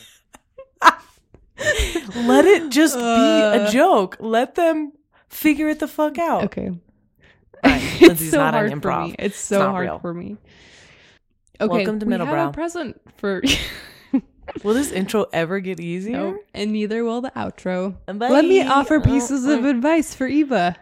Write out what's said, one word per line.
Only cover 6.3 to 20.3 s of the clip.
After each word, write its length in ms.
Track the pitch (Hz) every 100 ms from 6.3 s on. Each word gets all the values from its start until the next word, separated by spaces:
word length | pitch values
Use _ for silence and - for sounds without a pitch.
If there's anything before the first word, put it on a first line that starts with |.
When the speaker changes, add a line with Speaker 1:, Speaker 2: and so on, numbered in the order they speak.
| 208 202
Speaker 1:
Okay. 240 | 196 190
Speaker 2:
Fine. 120 | 175 - _ _ _ _ _ _ -
Speaker 1:
<laughs> 180 | 277 269 262 -
It's 0 |
Speaker 2:
Lindsay's 300 | 359 320 320
Speaker 1:
so 60 | 311
Speaker 2:
not 180 | 311 -
an 140 | -
Speaker 1:
hard 20 |
for 60 | 147 -
Speaker 2:
improv. 180 | 143 165
Speaker 1:
me. 60 | -
It's 160 | 202 -
Speaker 2:
It's 100 | -
Speaker 1:
so 140 | 196
Speaker 2:
not 120 | 196
Speaker 1:
hard 140 | 190 180
Speaker 2:
real. 140 | -
Speaker 1:
for 140 | 175
me. 240 | 170 196 208 _ _ - - - - - _ _ _ _ -
Okay, 140 | 220 240
Speaker 2:
Welcome 220 | 196 214
to 60 | 214
Speaker 1:
we 60 |
have 80 | 240
Speaker 2:
Middlebrow. 280 | 285 302 285
Speaker 1:
a 20 |
present 480 | - 339 349 240 - _ _
for 260 | 202 185 269 - - - - -
<laughs> 600 | _ 262 - _ - -
Speaker 2:
Will 100 | 202
this 180 | 240 285
intro 360 | 185 196 214 -
ever 280 | 160 165 196
get 200 | 185 170
easier? 520 | 170 180 202 269 294
Speaker 1:
Nope. 140 | 403 - -
And 160 | 214
neither 320 | 214 208 226
will 180 | 233 240
the 80 | 254
outro. 680 | 233 190 - 185 185 190 180 -
Speaker 2:
And 120 | 202
Speaker 1:
Let 240 | 247 285 330
me 180 | 381
Speaker 2:
bye. 60 | 262
Speaker 1:
offer 260 | 277 277 302
Speaker 2:
Oh, 60 |
Speaker 1:
pieces 440 | 262 269 240 269 254
of 180 | 285
Speaker 2:
oh. 60 | 269
Speaker 1:
advice 460 | 240 285 330 - -
for 100 |
Eva. 500 | 262